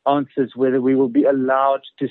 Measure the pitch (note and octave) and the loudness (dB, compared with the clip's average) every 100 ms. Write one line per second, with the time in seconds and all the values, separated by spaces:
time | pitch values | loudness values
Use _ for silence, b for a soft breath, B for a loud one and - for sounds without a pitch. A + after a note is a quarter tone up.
0 | C#3 C#3+ C3+ - A#2+ B2 C3 C3 B2+ C3+ | -2 -2 -2 -4 -6 -2 -2 0 0 2
1 | C3 B2+ C3+ C#3 C3 C3+ C3+ C3+ - - | 0 2 0 0 0 0 0 -2 -6 -10
2 | C3+ | -10